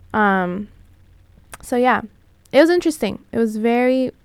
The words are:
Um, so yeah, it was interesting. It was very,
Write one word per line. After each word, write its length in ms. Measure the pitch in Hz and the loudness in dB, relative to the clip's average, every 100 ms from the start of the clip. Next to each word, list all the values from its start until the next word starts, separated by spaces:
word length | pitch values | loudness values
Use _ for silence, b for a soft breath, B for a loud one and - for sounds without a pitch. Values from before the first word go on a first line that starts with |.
| - | -8
Um, 540 | 214 202 190 180 180 208 - - - - - _ - - - | 0 0 0 -2 -6 -12 -18 -20 -20 -20 -20 _ -20 -20 -20
so 140 | - 247 | -6 0
yeah, 260 | 247 208 220 - _ _ _ | 0 0 -4 -16 _ _ _
it 100 | 254 | 4
was 80 | 320 | 4
interesting. 500 | 359 339 302 214 - - | 4 0 -2 -6 -6 -8
It 60 | - | -4
was 200 | 226 214 | -4 -2
very, 540 | 226 240 254 262 254 - | -2 0 0 0 -2 -6